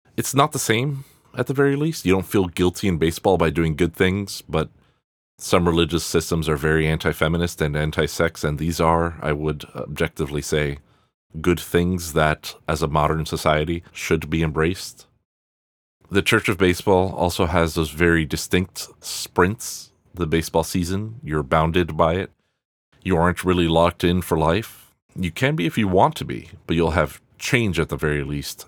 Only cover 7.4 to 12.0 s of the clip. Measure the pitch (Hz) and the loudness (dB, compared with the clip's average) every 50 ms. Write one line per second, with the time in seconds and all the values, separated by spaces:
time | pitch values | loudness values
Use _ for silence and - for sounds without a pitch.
7.4 | 87 85 - - 80 76 73 76 78 78 - - 78 76 - - 85 82 - - | -2 -4 -2 -2 -2 -2 0 -2 -2 -2 0 -2 -2 -2 0 0 -2 -2 -2 -2
8.4 | - 78 73 76 80 85 82 82 82 82 82 82 85 85 82 78 - 78 76 73 | -4 -4 -2 -2 -4 -4 -2 2 2 2 4 2 2 -2 -4 -6 -4 -4 -4 -2
9.4 | 76 76 76 73 - - - 64 - - 76 - 82 78 - - 78 69 71 73 | -2 -4 -6 -6 -10 -14 -14 -12 -12 -10 -6 -4 -4 -4 -4 -4 -6 -4 -4 -6
10.4 | 71 - 78 73 73 71 71 73 - _ _ _ _ _ _ _ _ _ - 80 | -4 -2 -2 0 0 -2 -4 -8 -12 _ _ _ _ _ _ _ _ _ -14 -4
11.4 | 78 90 87 80 - - - 87 87 87 92 87 | 0 0 0 0 -2 0 0 2 2 2 0 -2